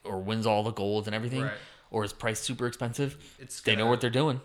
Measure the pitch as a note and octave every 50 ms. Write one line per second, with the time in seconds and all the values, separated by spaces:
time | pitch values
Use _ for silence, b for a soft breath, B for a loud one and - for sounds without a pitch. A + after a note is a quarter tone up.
0 | - G2 G2+ F#2+ F#2+ G2+ A2 A2+ G#2+ A2+ G#2+ G#2 G#2+ A2+ G#2+ G2+ G2 G2+ G#2 G#2+
1 | G#2+ G#2+ G#2+ A2 A2+ A#2+ C3 C3 - G#2 G#2 G#2 B B B B B B - A2
2 | G#2 G2+ - - - A2+ A2 - - - B2+ A#2+ B2 A#2+ A#2 - B2+ A#2 A#2 -
3 | C#3 C#3 C#3+ B B B B - C3 - - - - A#2 G#2+ G#2 A2 A#2 B2 A#2
4 | C3 A#2+ A2+ C3 D3+ D#3 B2+ C3